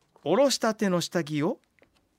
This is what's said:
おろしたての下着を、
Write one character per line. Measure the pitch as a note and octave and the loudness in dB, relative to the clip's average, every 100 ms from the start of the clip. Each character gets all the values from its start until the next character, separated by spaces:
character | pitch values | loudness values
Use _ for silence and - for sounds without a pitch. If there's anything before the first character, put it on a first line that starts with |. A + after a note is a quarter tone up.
| _ _ | _ _
お | - | 0
ろ | G3 C#4 | 2 2
し | - | 2
た | A#3 | -2
て | G#3+ G3+ | 0 0
の | F3 | 0
下 | D3+ F3+ | -2 -4
着 | D3 D3+ | -4 -2
を、 | D#3 C#4 _ _ _ _ _ | -2 -4 _ _ _ _ _